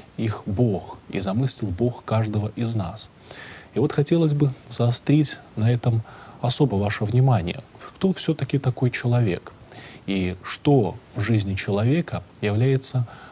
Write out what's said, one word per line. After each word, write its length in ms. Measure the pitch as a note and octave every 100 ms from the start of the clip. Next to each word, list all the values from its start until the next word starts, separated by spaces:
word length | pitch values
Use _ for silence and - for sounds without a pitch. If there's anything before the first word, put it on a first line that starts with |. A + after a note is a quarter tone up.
| - -
их 260 | A2+ - -
Бог 520 | G2+ A#2+ F2+ - - -
и 100 | F#2+
замыслил 480 | F#2+ G#2+ C3+ - G#2
Бог 340 | F2 A#2+ -
каждого 460 | - A2 G#2+ G#2+ G#2 -
из 180 | A#2
нас. 340 | A2+ E2+ - - - - - - - -
И 40 | G#2
вот 140 | D3
хотелось 420 | - C#3+ E3+ D#3
бы 180 | C#3+ C#3+ - -
заострить 680 | - A#2+ A#2+ - D3+ C#3+ - -
на 160 | - A2+
этом 320 | A#2+ A#2+ A2+ - - - -
особо 340 | A#2+ - C#3
ваше 300 | G2 G#2 -
внимание. 560 | G#2 B2 C3+ G#2+ E2+ - - - -
Кто 180 | - F#3+
всё-таки 460 | - - D#3 C3+ C#3
такой 320 | C3 - B2
человек? 600 | - A#2+ A#2+ A2 - - - - - - - -
И 280 | G2 F2+ F2+
что 540 | - - D3 C#3 F#2 - -
в 60 | A#2+
жизни 340 | G#2 A2 G2
человека 680 | F#2+ - G2+ A2+ E3 E3+ F2+ - -
является 640 | G#2 G#2 C3 C3+ - B2+ A#2 - -